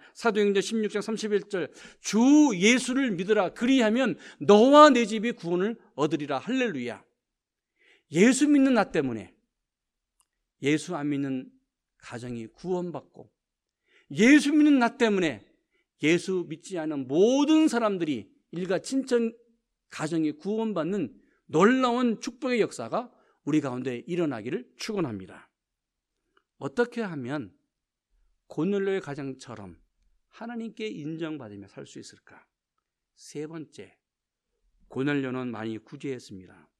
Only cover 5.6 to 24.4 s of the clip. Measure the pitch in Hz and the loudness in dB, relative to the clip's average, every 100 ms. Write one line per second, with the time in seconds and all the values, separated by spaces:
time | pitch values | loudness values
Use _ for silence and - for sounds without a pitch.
5.6 | 196 233 _ - 151 151 143 135 - 262 | -2 -4 _ -4 -2 -2 -4 -6 -4 -2
6.6 | 240 147 120 98 _ _ _ _ _ _ | -2 -4 -8 -10 _ _ _ _ _ _
7.6 | _ _ _ _ - 151 226 254 294 285 | _ _ _ _ -4 4 4 4 4 4
8.6 | 269 240 185 170 135 113 90 _ _ _ | 4 2 0 -2 -2 -6 -12 _ _ _
9.6 | _ _ _ _ _ _ _ _ _ - | _ _ _ _ _ _ _ _ _ -6
10.6 | 135 151 151 170 143 143 139 131 127 _ | -2 -2 -4 -8 -4 -4 -4 -6 -10 _
11.6 | _ _ _ _ - 120 123 117 110 _ | _ _ _ _ -18 -14 -12 -12 -14 _
12.6 | 170 180 180 147 - - 113 _ _ _ | -6 -6 -6 -10 -16 -20 -20 _ _ _
13.6 | _ _ _ _ - 143 226 294 277 302 | _ _ _ _ -8 4 6 6 6 4
14.6 | 302 277 233 233 226 196 165 107 _ _ | 6 4 2 2 0 2 0 -4 _ _
15.6 | _ _ _ - 147 170 175 185 151 160 | _ _ _ -2 2 2 0 -4 -6 -12
16.6 | - 185 156 147 127 147 214 269 294 311 | -10 -8 -6 -6 -2 2 4 4 4 4
17.6 | 311 233 220 190 165 123 - _ - 160 | 4 2 -2 -2 -4 -4 -8 _ -14 -8
18.6 | 180 180 - 269 269 240 233 - _ _ | -4 -4 -4 -4 0 0 0 -6 _ _
19.6 | _ _ _ - 160 165 156 151 190 220 | _ _ _ -8 -4 -2 -2 -4 -6 -4
20.6 | 220 185 156 202 131 - _ _ - 143 | -4 -4 -4 -4 -6 -10 _ _ -4 4
21.6 | 202 262 254 240 247 214 - - 262 240 | 4 4 0 0 0 -2 -8 -8 -2 0
22.6 | 175 - 113 170 240 _ _ _ - 151 | -2 -4 -6 -6 -8 _ _ _ -2 -2
23.6 | 143 123 127 120 - 170 160 120 | -2 -6 -8 -8 -8 -4 -4 -4